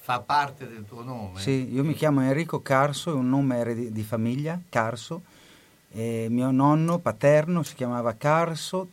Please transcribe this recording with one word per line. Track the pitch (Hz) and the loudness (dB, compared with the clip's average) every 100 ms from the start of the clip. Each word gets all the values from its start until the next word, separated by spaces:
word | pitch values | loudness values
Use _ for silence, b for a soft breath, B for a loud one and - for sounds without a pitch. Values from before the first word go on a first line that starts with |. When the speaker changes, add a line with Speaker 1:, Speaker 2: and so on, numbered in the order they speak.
| - | -4
Speaker 1:
fa | 123 | -4
parte | 123 147 139 - 120 | 0 0 0 -6 -14
del | 113 104 | -14 -16
tuo | 120 | -14
nome? | 123 120 98 92 | -12 -10 -10 -6
Speaker 2:
Sì, | 139 135 123 | -2 0 0
io | 123 | 0
mi | 151 | 0
chiamo | - 156 139 | 0 2 4
Enrico | 131 139 165 147 | 2 2 -2 -6
Carso, | - 135 147 139 175 | 0 2 2 0 -4
è | |
un | 139 127 | -2 2
nome | 135 139 120 | 2 2 0
eredi-, | 117 113 120 | -2 -2 -4
di | 107 | -6
famiglia, | 107 113 113 131 151 175 175 | -4 -2 0 -2 -4 -6 -4
Carso. | 123 113 117 - 165 b b b b b b _ | -2 -2 -4 -10 -14 b b b b b b _
E | 110 117 113 113 | -8 -4 -4 -2
mio | 120 131 | 0 2
nonno | 131 143 151 165 175 | 4 6 4 2 0
paterno | - - 143 151 156 175 | -2 2 6 6 4 0
si | 139 - | -2 -4
chiamava | 123 120 117 113 | -4 -2 -2 0
Carso | 147 160 165 156 - 185 185 | 2 2 2 -2 -6 -6 -6